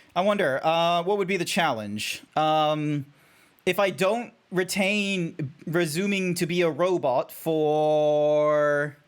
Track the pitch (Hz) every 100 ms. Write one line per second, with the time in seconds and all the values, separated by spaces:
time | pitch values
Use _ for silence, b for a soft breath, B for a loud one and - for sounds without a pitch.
0 | B 175 196 202 165 131 160 165 170 175
1 | 170 202 185 190 165 - 165 117 104 104
2 | - - - - 156 156 151 151 151 147
3 | 139 b b b b b - 180 202 143
4 | 190 226 233 - _ 180 - 196 190 208
5 | 196 190 170 - 143 - - 165 170 151
6 | 202 196 185 175 170 175 170 143 180 180
7 | 139 127 - - 165 156 151 151 151 151
8 | 151 151 151 151 151 151 147 147 147 143